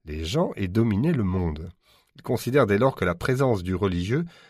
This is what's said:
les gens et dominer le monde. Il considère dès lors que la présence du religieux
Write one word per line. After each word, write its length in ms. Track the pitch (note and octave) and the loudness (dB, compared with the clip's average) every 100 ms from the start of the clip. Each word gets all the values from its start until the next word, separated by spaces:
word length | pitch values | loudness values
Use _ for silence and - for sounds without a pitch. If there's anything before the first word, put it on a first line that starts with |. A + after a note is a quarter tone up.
| E2 | -12
les 200 | D2+ D#2+ | -8 -4
gens 260 | C3+ F3+ - | -2 -2 -2
et 120 | F#2+ | -2
dominer 460 | G2 A#2 G2+ D3+ | 0 2 2 0
le 100 | D3+ | 0
monde. 460 | F#2+ F#2 F2 D2 F2 - _ _ _ _ | 0 0 -2 -4 -10 -16 _ _ _ _
Il 80 | |
considère 420 | - A#2+ - C#3 A2 | -6 -4 0 2 4
dès 140 | G2+ | 4
lors 160 | C3 - | 2 2
que 100 | F2+ | -2
la 100 | E2+ | 0
présence 460 | - B2+ C3+ G#2 | 0 2 2 2
du 140 | F2 F#2 | 0 0
religieux 500 | G2 F2 F2+ C#3 E3+ - | 0 0 -2 -2 -4 -10